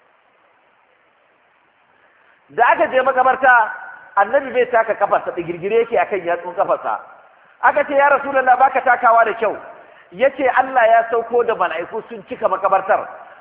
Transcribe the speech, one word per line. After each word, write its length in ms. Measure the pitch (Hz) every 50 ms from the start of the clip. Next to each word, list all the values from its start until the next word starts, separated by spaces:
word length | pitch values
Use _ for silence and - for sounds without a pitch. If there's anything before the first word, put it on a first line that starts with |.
| _ _ _ _ _ _ _ _ _ _ _ _ _ _ _ _ _ _ _ _ _ _ _ _ _ _ _ _ _ _ _ _ _ _ _ _ _ _ _ _ _ _ _ _ _ _ _ _ _ _
Da 140 | 139 180 240 269
aka 160 | 339 339 320
je 140 | 220 240 262
makabarta, 720 | 254 269 262 254 254 262 247 240 269 262 247 233 214 208 - - - - - - - - -
annabi 360 | 202 202 214 254 285 277 254
bai 140 | 226 254 240 240
taka 240 | 240 226 220 214 202
kafarsa, 360 | - 202 202 196 165 - 180 -
da 60 | 175
girgire 380 | 170 160 170 165 170 202 220 233 233
yake 160 | 226 233 185
akan 200 | 170 - 208 190 170
yatsun 300 | 170 175 175 170 175 170
kafarsa. 440 | 196 180 165 156 - - 120 107 - - - - - _ _ _ _ _ _ _ _
Aka 220 | - 269 277 302 285
ce, 80 | 285 285
"Ya 140 | 277 285 285
Rasulullah, 460 | 285 254 - 277 269 269 254 262 247
baka 240 | 247 262 269 - 262
takawa 440 | - 254 240 240 247 226 233 226 226
da 80 | 220 196
kyau." 240 | - 220 196 147 - - - - - - - - - - _
Ya 180 | 175 185 254 277 277
ce, 100 | 302 277
"Allah 400 | 247 - 254 269 269 269 247 226
ya 200 | 220 226 226 226 -
sauko 340 | 240 233 226 - 240 240 226
da 120 | 220 214
mala'iku 460 | 185 185 170 190 170 175 - - 220 208
sun 160 | - 233 202 - -
cika 180 | 254 - 226
makabartar. 600 | 185 190 185 196 185 185 190 - 214 196 147 104 - - - - - - -